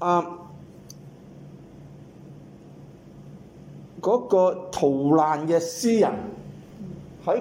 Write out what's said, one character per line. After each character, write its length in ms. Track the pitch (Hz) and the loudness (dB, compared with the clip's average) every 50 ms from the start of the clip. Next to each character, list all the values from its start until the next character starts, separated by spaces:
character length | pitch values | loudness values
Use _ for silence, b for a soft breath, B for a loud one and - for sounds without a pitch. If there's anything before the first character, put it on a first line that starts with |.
| 175 | 0
啊， 220 | 175 175 175 170 - - - - - - - - - - - - - - - - - - - - - - - - - - - - - - - - - - - - - - - - - - - - - - - - - - - - - - - - - - - - - - - - - - - - - - - - - - - | 2 2 2 0 -2 -8 -14 -16 -18 -18 -20 -20 -20 -20 -20 -20 -20 -20 -20 -20 -20 -20 -20 -20 -20 -20 -20 -20 -20 -20 -20 -20 -20 -20 -20 -20 -20 -20 -20 -20 -20 -20 -20 -20 -20 -20 -20 -20 -20 -20 -20 -20 -20 -20 -20 -20 -20 -20 -20 -20 -20 -20 -20 -20 -20 -20 -20 -20 -20 -20 -20 -20 -20 -18 -18 -18 -18 -10 -4
嗰 180 | - 185 233 247 247 | 0 2 2 2 2
個 420 | - 196 185 185 185 - - - - - | 2 4 4 4 4 2 0 -6 -8 -2
逃 160 | - 156 139 139 135 139 143 156 | 2 2 2 2 4 2 4 6
難 300 | 160 151 156 156 147 156 | 6 6 4 2 0 0
嘅 140 | 160 170 165 | 0 0 0
詩 400 | 165 165 - - - 233 226 214 | 0 -2 -6 -2 0 2 4 4
人 100 | 180 127 107 - - - - - - - - - - - - - - - - - - - - - - | 4 4 2 -2 -8 -10 -12 -14 -16 -16 -18 -18 -20 -20 -18 -16 -14 -14 -14 -16 -16 -18 -16 -8 -2
喺 160 | 175 190 240 | 0 0 0